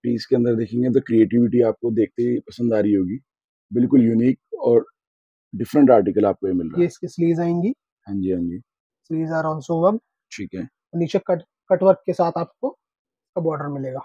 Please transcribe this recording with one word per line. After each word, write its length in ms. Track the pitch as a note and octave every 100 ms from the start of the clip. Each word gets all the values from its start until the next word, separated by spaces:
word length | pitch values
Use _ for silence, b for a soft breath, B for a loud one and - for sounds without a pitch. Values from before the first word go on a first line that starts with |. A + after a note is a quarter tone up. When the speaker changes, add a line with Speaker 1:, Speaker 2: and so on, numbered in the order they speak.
Speaker 1:
piece 220 | A#2+ A#2 -
के 100 | B2+
अंदर 180 | A#2+
देखेंगे 360 | A#2 G#2+ A#2 B2+
तो 100 | B2
creativity 600 | - A2+ G#2 A#2+ A#2+ A#2
आपको 280 | A2+ A2 A#2+
देखते 300 | A2+ G#2 -
ही 160 | A#2+ B2
पसंद 340 | - - A#2+
आ 60 | G#2+
रही 140 | G#2
होगी, 240 | G2+ F2+ B2+ _ _ _ _ _
बिल्कुल 360 | A#2+ B2 C#3 A2+
यूनिक 320 | A2+ B2 - _ -
और 240 | - A#2+ - _ _ _ _ _ _
different 380 | G2 A#2 D3+ C3+
article 360 | A#2 G2 F#2 G#2
आपको 200 | F#2 G2
ये 40 |
मिल 140 | F2+ E2
रहा 100 | E3+
है। 40 |
Speaker 2:
ये 60 | F3
इसकी 220 | - E3+
स्लीव्स 320 | - E3+ E3
आएंगी। 280 | E3+ E3+ F#3+ C#4+ _ _ -
Speaker 1:
हाँ 80 | G2+
जी, 160 | F#2
हाँ 80 | F2+
जी। 200 | E2+ F2+ _ _ _ _ _
Speaker 2:
Sleeves 220 | D#3+ D#3+
are 120 | D#3+ D#3+
also 280 | D#3 C#3 E3
work। 160 | F3+ A3 _ _ _
Speaker 1:
ठीक 220 | - F#2+
है। 140 | F2+ - _ _ E3+
Speaker 2:
नीचे 220 | E3 F#3+ -
cut, 140 | F3 - _ _
कट 120 | F3+
वर्क 200 | F#3+ F#3+ -
के 60 |
साथ 260 | E3+ E3+ E3+
आपको 300 | E3 _ C4
इसका 720 | - _ _ _ _ _ -
border 260 | E3 D3 D3
मिलेगा। 300 | C#3+ C3 C3